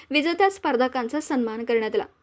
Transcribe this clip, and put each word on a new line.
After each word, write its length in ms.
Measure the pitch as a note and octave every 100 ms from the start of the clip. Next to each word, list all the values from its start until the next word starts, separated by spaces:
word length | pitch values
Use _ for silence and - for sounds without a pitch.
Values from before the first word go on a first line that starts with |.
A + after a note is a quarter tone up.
| -
विजेत्या 400 | D4 D#4 E4+ G4
स्पर्धकांचा 720 | G4 D#4+ B3 B3+ B3+ A3+ D4
सन्मान 460 | D4+ C4+ A3+ A3 A#3
करण्यात 300 | A#3 G#3+ G#3
आला. 100 | - _